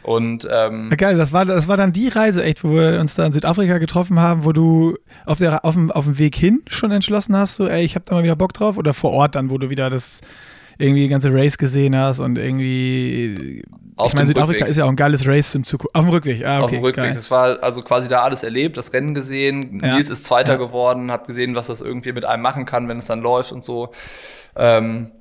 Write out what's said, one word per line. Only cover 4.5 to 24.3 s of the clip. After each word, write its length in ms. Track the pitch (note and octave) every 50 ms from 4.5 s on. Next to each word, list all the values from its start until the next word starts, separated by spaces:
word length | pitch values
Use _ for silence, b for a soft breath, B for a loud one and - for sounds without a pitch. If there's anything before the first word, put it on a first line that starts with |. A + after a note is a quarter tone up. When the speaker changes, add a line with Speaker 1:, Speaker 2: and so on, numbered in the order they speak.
| D#3
Speaker 2:
du 440 | D#3 E3 E3 D#3+ D#3+ D#3+ E3 E3 - - B B B B
auf 100 | - D#3
der, 300 | D#3 F3+ E3 D3+ D#3 -
auf 80 | E3 D#3+
dem, 160 | F3 E3 D#3+
auf 140 | - D#3+ C#3+
dem 140 | D3 C#3+ C3+
Weg 180 | D3+ D3+ -
hin 260 | - - F3 G#3+ C#4 - -
schon 220 | - - - A3
entschlossen 460 | G3+ G3+ F#3+ - G#3 G#3 G3+ - G3+
hast, 200 | G3 G3+ G3 -
so, 100 | - G3+ F#3
„Ey, 160 | - E3 E3+
ich 120 | D#3+ -
hab 100 | F3 -
da 80 | - F#3
mal 80 | F3 E3+
wieder 120 | E3+ E3
Bock 180 | D3+ F3+ F#3 -
drauf“, 240 | - G#3 G#3+ G3+ G3+
oder 160 | D#3 D3+ C#3
vor 160 | - - D3
Ort 240 | - C3 C#3+ D3 C3+
dann, 160 | C#3+ C3 C3
wo 80 | C3 C3+
du 100 | C3+ C3
wieder 220 | C#3 C#3 C3+ C3
das 320 | C3 C3 B2 - - - B B B B B B B B B B B -
irgendwie 300 | C#3+ C#3 C#3 C#3 C#3 C#3
ganze 260 | C#3 C3+ C3 C#3+ C3
Race 240 | C3 C3+ D3 C#3+ -
gesehen 360 | - C3+ B2+ C#3 C#3 C#3 C3+
hast 220 | C3+ C3+ C3+ C3 B2+
und 180 | C3+ B2+ B2 A#2
irgendwie 1200 | A2 B2+ C3 C3 C3 C3 C3 B2+ B2+ B2+ B2+ B2+ B2+ B2 B2 B2 A#2+ A#2 G2+ F2+ C2+ C2+ C2+ A1+ - - - - - - -
Speaker 1:
Auf 120 | - G#2+ A#2+
Speaker 2:
Ich 60 | C3
meine, 100 | C#3+ C#3+
Speaker 1:
dem 40 | C#3+
Speaker 2:
Südafrika 240 | D3 - D3 D3+ E3+ G#3
Speaker 1:
Rückweg. 100 | - C3+
Speaker 2:
ist 60 | D3
ja 80 | D3+ D3+
auch 20 | C3+
ein 80 | C3
geiles 300 | C3+ D3 C#3+ D3 C#3 C3
Race 280 | C3+ C#3 C#3+ D3 - -
im 80 | C#3 B2+
Zuku-, 240 | - - C3+ - - -
auf 100 | - D#3
dem 60 | F3
Rückweg, 340 | E3+ F3 D#3 D3+ B2 A2+ A#2+
ah, 160 | - C#3+ C#3
Speaker 1:
Auf 100 | C3 A#2+
dem 80 | B2 A#2+
Speaker 2:
okay, 80 | A#2+
Speaker 1:
Rückweg. 180 | B2+ B2+ C3+ B2+
Speaker 2:
geil. 100 | B2 B2+
Speaker 1:
Das 160 | A#2+ A2+ -
war 320 | C3 B2+ B2+ B2+ B2+ - -
also 200 | B2+ A#2+ B2 A#2+
quasi 260 | - B2 B2 B2+ B2
da 140 | B2+ B2 A#2+
alles 200 | C3 C#3 B2+ -
erlebt, 340 | A#2 A2+ B2+ C#3 E3 D#3+
das 160 | - A#2+ - -
Rennen 220 | B2+ C3+ D3+ D3+
gesehen. 640 | D3 C3+ C3 C3+ C3+ C3+ C#3 C#3 C#3 C3+ B2+ - G2+ -
Speaker 2:
Ja. 100 | C3 B2+
Speaker 1:
Nils 160 | C#3 D3 C#3+
ist 140 | - - -
Zweiter 280 | - B2 B2 C3+ D3 C#3
Speaker 2:
Ja. 60 | C3
Speaker 1:
geworden, 540 | B2+ A#2+ A#2+ B2 B2 B2 B2 B2+ B2 B2 B2
hab 140 | A#2 -
gesehen, 280 | - B2 A#2+ B2 B2+ B2
was 140 | A#2+ A#2 -
das 120 | A#2+ A2+
irgendwie 320 | - - B2 B2 A#2 B2+ B2
mit 120 | B2 -
einem 180 | - A#2 A#2 A#2
machen 220 | B2+ C3+ C#3+ C3
kann, 240 | B2+ - A#2+ A#2+ A#2+
wenn 100 | A#2 A#2
es 80 | A2+
dann 140 | - A#2 A2
läuft 320 | A2+ A#2+ B2 B2 B2 - -
und 100 | B2+ B2
so. 260 | - B2 A#2+ A#2+ A#2+ B B B B B B B B